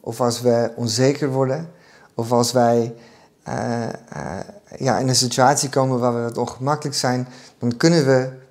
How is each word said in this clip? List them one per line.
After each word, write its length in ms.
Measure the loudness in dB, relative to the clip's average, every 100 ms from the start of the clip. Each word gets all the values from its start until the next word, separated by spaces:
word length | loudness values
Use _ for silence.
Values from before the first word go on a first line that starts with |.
of 200 | -10 -2
als 200 | 0 2
we 320 | 2 2 0 -2
onzeker 540 | -4 2 2 2 -2
worden, 400 | 0 -2 -2 -6 -18 _ -20 _
of 180 | -8 0
als 200 | 2 2
wij, 420 | 2 4 4 0 -8 -20 -20 _ _
eh, 420 | -10 -6 -4 -4
eh, 60 | -6 -10 -14 -12 -10 -10 -12 -18 _ -4
ja, 200 | 0 0
in 100 | 2
een 60 |
situatie 540 | 0 0 4 4 4 0
komen 300 | 0 0 0
waar 160 | 0
we 80 | 0
wat 160 | -4 -4
ongemakkelijk 580 | -6 -4 -4 -4 -4 -4
zijn, 320 | -2 -2 -6 -14 -20 _
dan 180 | -4 2
kunnen 300 | 2 4 4
we 240 | 2 2 -8 -20